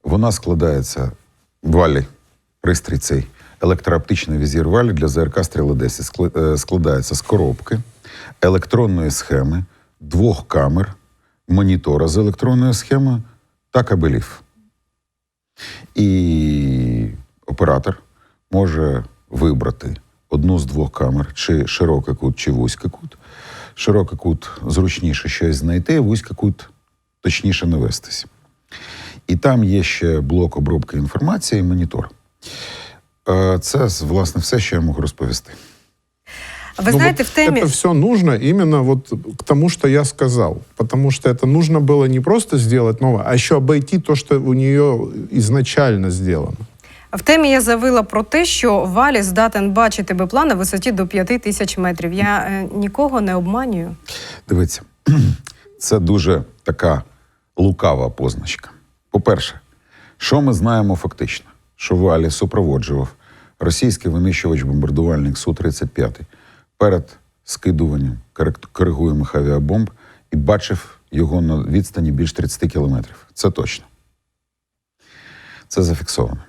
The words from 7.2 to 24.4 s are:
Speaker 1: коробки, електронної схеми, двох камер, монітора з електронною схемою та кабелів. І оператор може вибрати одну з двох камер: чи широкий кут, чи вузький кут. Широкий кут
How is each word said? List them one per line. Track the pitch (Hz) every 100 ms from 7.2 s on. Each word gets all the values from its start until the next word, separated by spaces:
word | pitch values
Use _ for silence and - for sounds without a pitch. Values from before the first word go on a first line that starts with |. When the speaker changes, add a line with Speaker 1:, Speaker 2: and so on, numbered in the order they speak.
Speaker 1:
коробки, | - 104 71 62 - 113 - _ - - - -
електронної | 90 92 - 117 113 90 78
схеми, | 69 - 69 67 85 90 _ _ _
двох | 76 87 110 76 -
камер, | - 69 82 98 - _ _ _ _ -
монітора | 90 98 90 - 73 80
з | 92
електронною | 104 95 120 127 127
схемою | 113 - 135 135 120 113 _ _ _ _
та | 127
кабелів. | 110 92 80 62 - - _ _ _ _ _ _ _ _ _ _ _ _ - - -
І | - 104 95 87 80 78 73 69 64 62 58 55 50 - _ -
оператор | 67 78 67 - - _ _ _ _ _
може | 98 95 78 76 65 57 _ _
вибрати | 65 80 65 65 62 65 - _ _ _
одну | 73 85 90
з |
двох | 65 73 71
камер: | - 65 69 69
чи | - - 80 69
широкий | - 82 73 67
кут, | 64 65 64
чи | -
вузький | 64 60 - -
кут. | - 165 - - - - - -
Широкий | - - 101 90 76
кут | 85 78